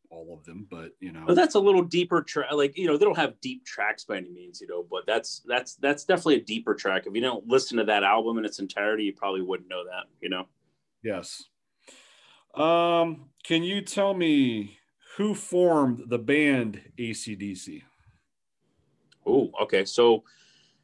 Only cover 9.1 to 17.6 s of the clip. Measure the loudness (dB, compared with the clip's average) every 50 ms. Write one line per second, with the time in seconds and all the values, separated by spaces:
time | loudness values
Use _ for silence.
9.1 | -4 -4 -6 -4 -4 -4 -4 -4 -6 -6 -8 -10 -10 -10 -10 -10 -12 -14 -14 -16
10.1 | _ _ -8 -6 -6 -6 -6 -10 _ _ _ _ _ _ _ _ _ _ -8 -8
11.1 | -8 -6 -8 -12 -16 -18 -20 _ _ _ _ _ _ _ _ -20 -20 -20 _ _
12.1 | _ _ _ _ _ _ _ _ -4 0 2 2 4 4 4 2 2 2 2 0
13.1 | -2 -8 -14 -20 _ _ -4 0 0 0 0 0 -4 -4 -6 -4 -2 0 0 2
14.1 | 2 2 2 4 4 4 4 2 2 -2 -6 -8 -12 _ _ _ _ _ _ -14
15.1 | -6 -4 -2 -2 -2 -4 -6 -2 2 4 4 4 4 4 4 2 0 -2 -4 -4
16.1 | -4 -4 0 0 2 4 4 4 2 2 0 -2 -6 -10 -16 -18 _ -10 -8 -8
17.1 | -8 -8 -10 -10 -10 -8 -8 -8 -8 -10